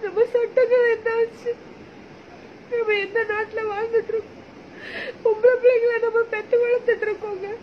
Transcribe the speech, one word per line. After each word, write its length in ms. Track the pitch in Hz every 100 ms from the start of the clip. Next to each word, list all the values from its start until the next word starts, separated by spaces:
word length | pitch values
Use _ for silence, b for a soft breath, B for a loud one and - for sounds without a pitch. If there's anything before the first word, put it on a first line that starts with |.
நம்ம 220 | 415 370 466
சட்டங்கள் 580 | 480 453 - 466 494 480
என்ன 160 | 453 466 453
ஆச்சு? 320 | 453 - 480 466 - - - - - - - - - - -
நம்ம 240 | 480 440 415
எந்த 160 | 392 440 440
நாட்டுல 280 | 415 427 440 440
வாழ்ந்துட்டு 380 | 403 453 453 453
இருக்கோம்? 280 | 440 - - - - - B B B 539 -
பொம்பளை 300 | 453 427 480 494
பிள்ளைங்களை 360 | 494 494 466 466 453
நம்ம 120 | 440 466
பெத்து 220 | 427 415 480
வளர்த்துட்டு 420 | 480 480 480 427 427
இருக்கோங்க. 400 | 415 427 392 392 466